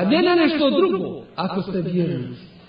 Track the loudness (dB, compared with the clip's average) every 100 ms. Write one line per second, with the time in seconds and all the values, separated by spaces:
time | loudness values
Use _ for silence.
0 | 2 4 4 4 2 2 2 2 2 0
1 | -4 -10 -12 -6 -4 -4 -4 -4 -2 -2
2 | -2 -4 -8 -12 -18 -20